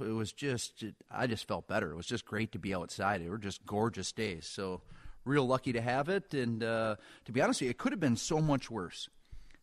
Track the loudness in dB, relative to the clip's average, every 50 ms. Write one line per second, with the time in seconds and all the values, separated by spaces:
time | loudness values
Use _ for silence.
0 | -4 -2 0 0 -2 -2 -4 -4 -2 -2 0 0 -2 -6 -8 -8 -10 -10 -10 -12
1 | -16 -10 -2 0 0 0 0 -2 -2 -2 -2 -2 -2 0 0 2 2 0 -2 -4
2 | -4 -4 -4 -4 -4 -4 -2 0 0 0 -2 -4 -2 0 0 0 -2 -4 -2 0
3 | 2 2 2 2 0 -4 -4 -4 -4 -6 -6 -6 -8 -2 2 2 2 2 2 0
4 | -4 -4 -2 -2 -2 -2 -2 -6 -8 -8 -6 -6 -4 -4 -4 -6 -8 -14 -18 -14
5 | -14 -14 -14 -8 -2 2 4 4 6 6 4 2 2 0 0 0 2 2 2 2
6 | 2 2 0 0 0 0 0 0 2 2 0 0 0 0 2 2 2 0 0 -2
7 | -6 -16 -20 -18 -14 -2 2 4 4 4 4 2 2 0 0 0 0 0 0 4
8 | 4 4 4 4 2 2 2 4 4 4 4 2 0 -2 -6 -6 -6 -6 -6 -10
9 | -12 -12 -12 -20 -18 _ -14 -14 -12 -14 -18 -20